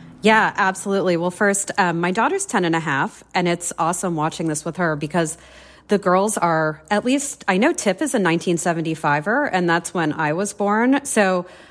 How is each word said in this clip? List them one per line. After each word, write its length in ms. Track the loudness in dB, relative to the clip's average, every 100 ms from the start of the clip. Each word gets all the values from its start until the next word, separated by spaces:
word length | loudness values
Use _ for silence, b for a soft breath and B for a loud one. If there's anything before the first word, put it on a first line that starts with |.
| B B
Yeah, 320 | 4 4 2 0
absolutely. 580 | -2 -2 -2 0 2 0
Well, 160 | 0
first, 400 | 0 0 0 -2 0
um, 240 | 0 2
my 100 | 0
daughter's 340 | 0 0 0 -2
ten 200 | 0 2
and 100 | 0
a 60 |
half, 420 | 0 -2 -2 -6 -6
and 140 | -2 0
it's 240 | -2 -4 -2
awesome 380 | -2 0 -2 -2
watching 300 | -2 -2 -4
this 180 | -4 -6
with 100 | -2
her 220 | -2 -2
because 400 | -2 -2 -2 -4 B B B B -2
the 120 | 0
girls 360 | 2 2 2 0
are, 460 | 0 2 0 -2 -2
at 160 | -2 2
least, 400 | 0 -2 -8 -2
I 100 | 2
know 140 | 2
Tip 300 | 2 0 0
is 140 | 0 0
a 40 |
nineteen 380 | 2 0 0 0
seventy-fiver, 880 | 0 -2 -2 -2 0 0 0 0 0
and 240 | 0 2
that's 240 | 0 -2
when 200 | -2 -2
I 200 | -2 -2
was 180 | -2 -4
born. 540 | -2 0 2 4 2 2
So, 400 | 2 2 2 -4 B B